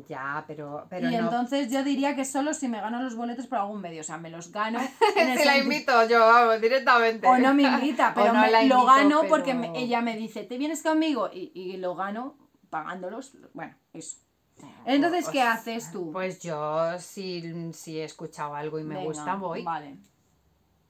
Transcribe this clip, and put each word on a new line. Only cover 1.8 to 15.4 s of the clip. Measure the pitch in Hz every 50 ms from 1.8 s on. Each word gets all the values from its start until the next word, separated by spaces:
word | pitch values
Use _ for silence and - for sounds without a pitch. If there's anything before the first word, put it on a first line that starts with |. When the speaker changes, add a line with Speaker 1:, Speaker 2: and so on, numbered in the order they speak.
| 269
Speaker 2:
diría | 285 277 262 277 285 285
que | 277 262
solo | 269 - 277 277 302 302
si | - 277
me | 240 233 214
gano | 190 220 240 240 262
los | 262 226
boletos | 226 240 240 240 247 240
por | - 254 220
algún | 202 202 214 202
medio, | 185 170 165 160
o | 156
sea, | 160 160
me | 160 165 165
los | 165 165 170 175
gano | - 208 214 220 226 240
Speaker 1:
<laughs> | 269 269 - - 427 415 403
Speaker 2:
en | 403 330 262
el | 254
Speaker 1:
Si | 247 302
la | 285 277
Speaker 2:
sentido | 277 - 240 294
Speaker 1:
invito | 302 - - 254 233 226 220
yo, | 233 233
vamos, | 226 226 233 240 240 226 220 220
directamente. | 220 226 254 269 247 277 247 233 226 226 226 220 -
Speaker 2:
O | 247 254
no | 247 254 269 277
me | 285 277
invita, | 269 247 233 254 294 240 - 269 226
Speaker 1:
<laughs> | -
O |
Speaker 2:
pero | 240 - 233 226
Speaker 1:
no | 214
Speaker 2:
me | 220 220
Speaker 1:
la | 220 226 226
Speaker 2:
lo | 262 262
Speaker 1:
invito, | 247 247
Speaker 2:
gano | 247 269 277 285 294 294 311
Speaker 1:
pero | 311 294
Speaker 2:
porque | 320 285 - 277 254
me, | 247 233 - 233
ella | 254 247 233 240 233
me | 240 233 220
dice, | 214 220 214 - 214 208
"¿Te | - 247
vienes | 247 285 302 320 -
conmigo?". | - 320 311 311 320 320 285 226 196 -
Y, | - 180 180 - -
y | 175 185 180 190
lo | 185 185 180 175
gano | 165 190 196 208 226 254 285 294 _ _ _ _ _ _ _
pagándolos, | - 156 156 160 180 190 180 185 220 247 269 - _ - - - -
bueno, | - 160 - - _ _ _ -
eso. | 165 151 - - _ _ _ _ _ _ _ _ _ - 269 - - -
Entonces, | 233 262 285 294 349 339 349 -
Speaker 1:
O, | 320
Speaker 2:
¿qué | 294 277